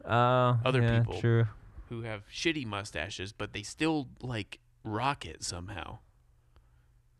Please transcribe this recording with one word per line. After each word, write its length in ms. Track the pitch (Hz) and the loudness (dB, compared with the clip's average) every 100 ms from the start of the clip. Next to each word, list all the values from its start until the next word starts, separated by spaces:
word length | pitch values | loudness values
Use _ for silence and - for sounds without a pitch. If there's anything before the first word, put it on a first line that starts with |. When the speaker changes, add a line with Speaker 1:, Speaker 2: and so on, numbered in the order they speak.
Speaker 1:
Oh, 540 | - 117 123 127 123 120 | 0 4 6 6 4 4
Speaker 2:
Other 180 | 127 127 | 4 4
Speaker 1:
yeah, 180 | 117 117 | 4 4
Speaker 2:
people 200 | 113 90 | 2 2
Speaker 1:
true. 260 | 117 117 110 - - - - | 4 6 4 -2 -16 -18 -12
Speaker 2:
who 140 | 117 | -10
have 200 | 113 107 - | -8 -10 -10
shitty 320 | - 170 156 | -4 -2 -2
mustaches, 680 | 113 101 104 82 87 - 95 | -4 -6 -6 -6 -6 -8 -10
but 200 | - 104 | -8 -8
they 100 | 101 | -8
still, 460 | 104 - 156 156 131 - | -10 -2 0 0 -4 -10
like, 380 | 127 113 98 - _ _ | -6 -6 -6 -12 _ _
rock 420 | 110 107 131 139 85 | -6 -2 -2 -2 -8
it 160 | - | -10
somehow. 560 | - 87 92 101 - 110 _ _ _ _ _ _ _ _ _ _ _ _ | -10 -8 -10 -10 -10 -14 _ _ _ _ _ _ _ _ _ _ _ _